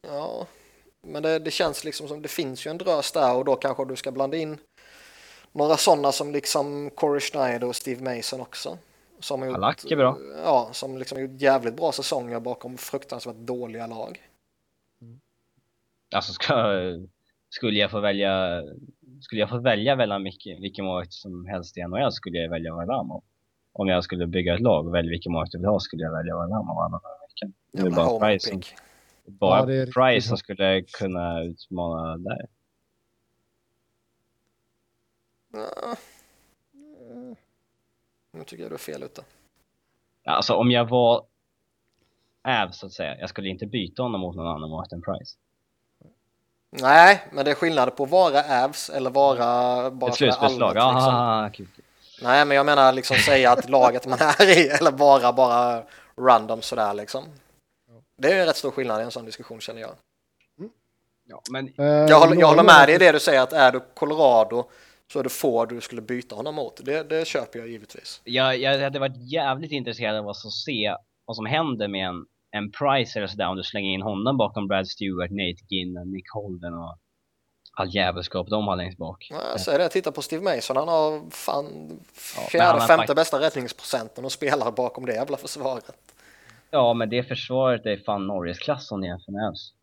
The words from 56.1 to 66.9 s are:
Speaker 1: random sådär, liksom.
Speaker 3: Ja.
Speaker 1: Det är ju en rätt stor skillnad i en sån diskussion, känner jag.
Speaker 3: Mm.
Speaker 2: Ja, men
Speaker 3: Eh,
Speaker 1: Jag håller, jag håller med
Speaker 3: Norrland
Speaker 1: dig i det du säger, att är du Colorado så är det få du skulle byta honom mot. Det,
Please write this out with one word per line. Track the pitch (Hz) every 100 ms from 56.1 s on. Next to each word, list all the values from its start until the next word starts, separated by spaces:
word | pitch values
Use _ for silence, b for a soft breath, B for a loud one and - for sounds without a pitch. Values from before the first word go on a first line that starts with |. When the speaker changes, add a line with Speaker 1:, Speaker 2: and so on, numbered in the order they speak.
| -
Speaker 1:
random | 127 117 110 117
sådär, | - 120 104
liksom. | 104 104 135 151 143 _ _ _ _ _
Speaker 3:
Ja. | 117 _ _
Speaker 1:
Det | 135
är | 190
ju |
en | 170
rätt | 147
stor | 143
skillnad | 127 123 107
i |
en | 117
sån | 120 113
diskussion, | - 120 113
känner | - 113
jag. | 110 - _ _ _ _ _ _
Speaker 3:
Mm. | 208 _ _ _ _ _ _
Speaker 2:
Ja, | - -
men | 131 135
Speaker 3:
Eh, | - 143
Speaker 1:
Jag | 147 151 156
håller, | 165 175
jag | 156
håller | 156
med | 170
Speaker 3:
Norrland | 156 139
Speaker 1:
dig | 175
i |
det | 180
du | 151
säger, | - 139
att | 127
är | 156 131
du | 127 -
Colorado | - 147 156 143 120 110 120 120 - - _ _
så | 147
är |
det | 127
få | - 143 117 117
du | 120
skulle | - 117
byta | 110 123 123 104
honom | 135 151
mot. | 123 -
Det, | 135